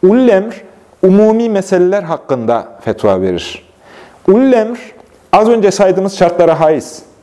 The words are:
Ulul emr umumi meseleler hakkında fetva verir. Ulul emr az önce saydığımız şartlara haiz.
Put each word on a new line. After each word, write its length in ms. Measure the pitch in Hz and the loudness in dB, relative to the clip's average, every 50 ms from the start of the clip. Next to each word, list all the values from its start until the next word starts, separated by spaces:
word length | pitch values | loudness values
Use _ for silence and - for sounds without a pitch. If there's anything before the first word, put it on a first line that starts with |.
| - | 2
Ulul 240 | 185 208 247 262 240 | 2 2 4 2 2
emr 260 | 208 190 196 226 - - - - - - _ _ _ _ - | 2 2 0 -4 -12 -16 -20 -20 -20 -20 _ _ _ _ 0
umumi 460 | 190 185 202 214 214 220 226 233 233 | 2 4 4 4 2 2 0 -2 -2
meseleler 540 | 214 196 185 - 196 180 175 180 190 202 190 | -2 -4 -4 -2 0 0 0 0 0 -2 -4
hakkında 640 | 160 165 143 - - 143 127 117 110 120 113 - - - - | -6 -8 -10 -6 -6 -6 -4 -2 -2 -2 -2 -2 -8 -18 -12
fetva 400 | - - 107 - - 104 95 92 | -8 -8 -8 -2 0 0 0 0
verir. 480 | 92 95 90 85 80 - - - _ _ _ _ _ - - - - - _ _ _ - | 0 -2 -4 -4 -6 -10 -16 -18 _ _ _ _ _ -20 -20 -20 -20 -20 _ _ _ 0
Ulul 260 | 190 220 262 269 254 | 2 2 4 2 2
emr 240 | 233 220 220 247 240 - - - - - _ _ _ _ _ - | 2 0 -2 -6 -14 -16 -20 -20 -20 -20 _ _ _ _ _ 0
az 160 | 185 214 220 | 2 2 2
önce 220 | 240 226 202 202 | 2 2 2 0
saydığımız 460 | 190 - 208 185 185 185 190 196 196 - | 0 2 0 0 2 0 -2 -6 -2 0
şartlara 420 | 190 170 170 - 170 160 160 151 | 0 0 2 2 2 2 2 2
haiz. 420 | 160 156 160 139 - - - - - - _ _ | 2 0 0 0 -4 -10 -18 -20 -20 -20 _ _